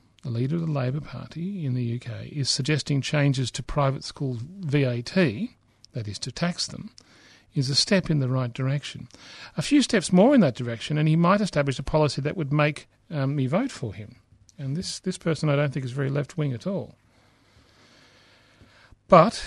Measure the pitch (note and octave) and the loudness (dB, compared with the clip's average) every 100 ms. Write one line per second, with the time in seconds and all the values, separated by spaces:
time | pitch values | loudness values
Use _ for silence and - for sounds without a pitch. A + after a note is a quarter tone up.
0 | _ _ C3+ A#2 C3 E3+ E3 C#3+ B2+ D3 | _ _ -6 -2 -2 -2 -2 -2 -2 -4
1 | - - - D#3+ F3+ G3+ C#3+ B2 A#2+ A#2+ | -8 -12 -12 -10 -8 -4 -4 -2 -2 -4
2 | B2 G#2+ A#2 D3 B2+ - C3+ D3+ - C#3 | -8 -10 -8 -6 -2 -2 0 -2 0 -2
3 | - D3+ C#3+ C3+ B2 - - D3 C#3 C3+ | 0 2 2 2 -2 -6 -4 -2 0 -2
4 | - - C#3 A#2+ C#3 G3 E3 C#3+ C3 A#2+ | -8 -6 -6 -6 -8 -8 0 2 2 -2
5 | A#2+ F#3+ D#3+ G#2 A3+ _ _ _ _ B2 | -2 2 2 0 -6 _ _ _ _ -8
6 | G#2 F#2 - - F3 F3 - - G#3+ - | -8 -8 -10 -4 -4 -2 -8 -10 -14 -18
7 | - - - - _ D3+ C3 C#3 - G3 | -20 -20 -20 -20 _ -4 0 0 2 2
8 | - D#3 B2+ C3 B2 - C3 C#3+ - - | 2 0 0 0 -2 -2 -2 -2 -6 -14
9 | A#2+ - - - - - - C#4+ A#3 G#3+ | -16 -20 -20 -20 -10 -8 2 4 4 0
10 | - F3+ A3+ C#4+ D#3 - A#2+ A#2 - D3+ | 4 6 8 8 6 2 -6 -6 -2 0
11 | D#3 D#3+ E3+ G#3 G3+ D3 C#3 C3 C#3 D#3 | 4 4 4 4 2 0 0 -2 0 2
12 | D3+ - C#3+ F#3 C#3 D3+ D3+ D3+ - _ | 2 0 -4 -4 0 2 2 -2 -12 _
13 | - D3+ C3+ C#3+ B2+ F3 C4 - A#2 G2 | -8 -4 -2 0 0 0 -2 -4 -8 -8
14 | G#2+ - _ _ _ - C3+ D3+ F#3+ - | -14 -20 _ _ _ -10 -6 -6 -8 -8
15 | F#3 - E3+ D#3 D3+ C#3+ D3 C#3 B2+ C3 | -8 -4 -2 0 2 2 0 -2 -6 -4
16 | C#3 C#3 C#3 - D3 A#2+ F#3 F#3+ A2+ - | -2 -2 -4 -4 -4 -4 -6 -6 -8 -16
17 | _ _ _ _ _ _ _ _ _ _ | _ _ _ _ _ _ _ _ _ _
18 | _ _ _ _ _ _ - _ - - | _ _ _ _ _ _ -20 _ -20 -20
19 | - F3 F#3+ - | 6 8 8 2